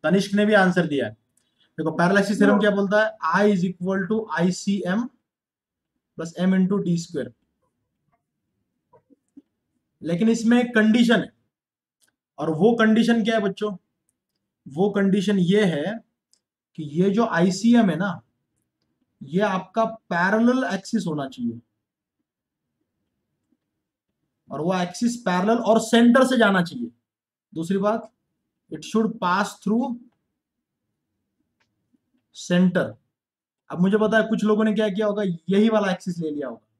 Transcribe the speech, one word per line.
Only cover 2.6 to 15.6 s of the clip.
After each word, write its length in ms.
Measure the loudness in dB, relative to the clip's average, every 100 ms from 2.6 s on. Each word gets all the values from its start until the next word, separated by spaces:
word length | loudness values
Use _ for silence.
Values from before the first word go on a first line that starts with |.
| 2
बोलता 320 | 0 0 0
है? 80 | 0 -2 -2 2
I 80 | 2
is 160 | 2 -2
equal 380 | -4 -4 -4 -2
to 80 | -4 -4 -2
आईसीएम 720 | -2 -2 -4 -4 -2 -4 -6 _ _ _ _ _ _ _ _ _ _ -14
plus 160 | -14 -4
M 140 | 0 2
into 240 | 0 0 -2
D 100 | -4
square। 320 | -4 -10 -10 _ _ _ _ _ _ _ _ _ _ _ _ _ _ _ _ _ _ _ _ -20 _ _ _ _ _ _
लेकिन 280 | -6 0 2
इसमें 280 | 2 2 2
एक 140 | 2 2
condition 460 | 2 4 4 2
है, 100 | 0 _ _ _ _ _ _ _ _ _ _ -8
और 100 | -4 2
वो 140 | 4 4
condition 480 | 4 4 4 2
क्या 120 | 0 0
है 60 |
बच्चों? 320 | -2 -4 -8 -8 _ _ _ _ _ _ _ _ -14
वो 240 | -2 0
condition 480 | 2 2 2 2 0
ये 260 | 2 2